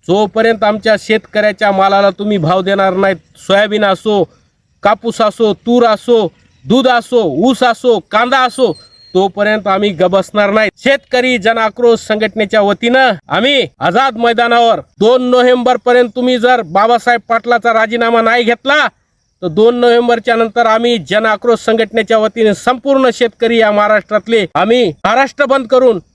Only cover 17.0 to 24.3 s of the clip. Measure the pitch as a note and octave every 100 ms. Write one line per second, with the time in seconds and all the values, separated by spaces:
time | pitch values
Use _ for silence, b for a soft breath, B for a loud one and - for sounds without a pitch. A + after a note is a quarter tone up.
17 | - A#3 - A#3 A#3 A#3+ A#3+ A3+ A3 A#3
18 | A#3 A#3 A3+ A#3+ A#3 A#3+ C4+ D4+ C4 _
19 | _ _ _ _ F3+ D#3+ A3+ A#3+ A#3+ A#3
20 | A#3+ A#3 B3 A3+ A3+ A#3+ A3+ A3 A#3+ A#3
21 | C#3 G3+ A3 G#3+ A#3+ A3 - A3 A3 A3+
22 | G#3 A3 G#3+ A3+ G#3+ G3+ - B3+ C#4 C4+
23 | C4 - A#3 _ A3+ A#3 A3 G#3 G#3 G#3+
24 | - G#3 A3